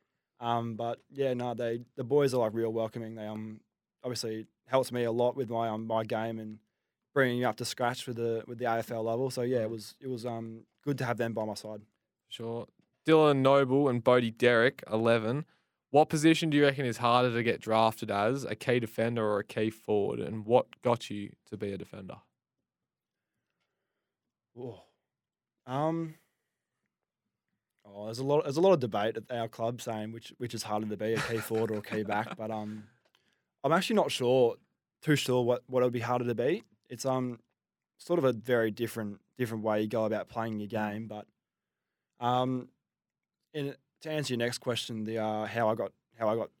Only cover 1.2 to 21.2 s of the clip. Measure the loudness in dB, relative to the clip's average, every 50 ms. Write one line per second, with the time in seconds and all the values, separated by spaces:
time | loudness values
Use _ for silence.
1.2 | -2 0 0 -2 -2 -4 -4 -4 -4 -4 -4 -6 -8 _ _ -10 -2 2 2 4
2.2 | 4 4 2 2 0 0 0 0 -2 0 0 -2 -4 -4 -6 -8 -10 -10 -12 -10
3.2 | -10 -10 -8 -8 -10 -10 -12 -16 _ _ _ _ _ _ _ _ -10 -8 -6 -6
4.2 | -6 -6 -6 -8 -10 _ _ _ _ 0 2 2 2 2 -2 -2 0 0 2 2
5.2 | 2 0 0 -2 -4 -4 -2 -2 -2 -2 -4 -4 -4 -2 -2 -2 -2 -2 -2 -4
6.2 | -4 -4 -6 -8 -10 -12 -14 -16 _ _ _ _ _ _ _ _ _ _ 0 2
7.2 | 2 2 2 0 0 -2 -2 -4 -6 -8 -4 -2 -2 -2 -2 -4 -8 -10 -6 -4
8.2 | -2 -2 -2 -4 -6 -8 -8 -4 -2 -2 0 -2 -2 -4 -6 -4 -2 -2 -2 -2
9.2 | -2 -4 -4 -4 -2 0 0 0 -2 -2 -6 -8 -12 -14 -18 _ -10 -10 -8 -8
10.2 | -6 -8 -8 -8 -10 -10 -12 -16 -20 _ _ _ -6 -4 -4 -2 -2 -2 -2 -2
11.2 | -2 -2 -2 -4 -4 -6 -6 -8 -10 -12 -14 -14 -16 _ _ _ _ _ _ _
12.2 | _ -18 -14 -12 -10 -8 -8 -10 -10 -12 _ _ _ _ _ _ 4 6 8 8
13.2 | 8 8 6 6 6 6 6 6 6 4 4 4 4 4 2 2 4 6 6 6
14.2 | 4 2 0 4 4 6 6 6 6 4 2 -2 -8 -4 0 2 4 4 4 4
15.2 | 2 0 -2 -4 -6 _ _ _ _ _ _ _ _ _ 6 6 6 6 4 4
16.2 | 6 6 6 4 2 2 4 4 4 4 4 2 0 -2 -2 0 2 4 4 4
17.2 | 4 4 2 0 0 0 0 -2 0 2 4 4 4 4 2 0 -4 -2 0 2
18.2 | 2 2 0 -2 -4 -6 -8 -4 0 0 0 0 0 -2 -2 -2 -2 0 0 0
19.2 | 0 0 0 -2 -2 -4 -4 -2 -2 -2 -4 -4 -4 0 0 0 0 0 -2 -4
20.2 | -6 -6 -6 -6 0 2 4 4 4 2 -6 _ 0 0 0 0 -2 -8 -10 -10